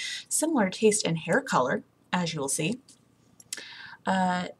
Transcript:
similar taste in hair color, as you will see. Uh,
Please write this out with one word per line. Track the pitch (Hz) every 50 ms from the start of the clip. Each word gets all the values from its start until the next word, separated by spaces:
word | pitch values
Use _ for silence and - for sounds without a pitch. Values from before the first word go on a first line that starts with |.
| - - - - - -
similar | - - 311 330 330 247 196 185
taste | - - 220 214 208 - -
in | - 165
hair | 160 - 165 185 269
color, | 269 - 190 147 123 135 170 240 - - _ _ _ _
as | - 180 175 160
you | 160 151
will | 135 139
see. | - - 156 180 240 - - - - - _ _ _ _ _ _ _ - - _ - - - - - - - - - - _
Uh, | - 190 190 185 180 180 180 180 - -